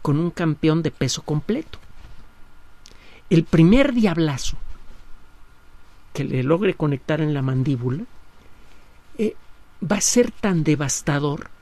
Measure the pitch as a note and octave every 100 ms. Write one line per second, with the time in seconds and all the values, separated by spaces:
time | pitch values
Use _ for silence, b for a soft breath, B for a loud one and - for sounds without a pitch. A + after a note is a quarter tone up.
0 | - D3 E3+ - E3+ D3+ D#3+ D#3 D#3+ -
1 | C3 - - D3+ - A#3 D#4+ - - -
2 | - - - - - - - - - b
3 | b b - E3 E3 E3+ E3 A#3+ C#4 A#3+
4 | G#3+ E3+ D#3 C3 - - - - - -
5 | - - - - - - - - - -
6 | - - C#3 C3 B2+ E3 G3+ - D#3 C#3
7 | - D#3 D#3 C#3+ C3 C3 C3 C3+ B2 C3+
8 | A#3+ - - - b b b b b b
9 | - - G#3+ - - - - - E3 G3+
10 | - A#3+ A#3 - G#3 F3 D3+ D3 C#3+ -
11 | - C#3+ C#3+ C#3+ - -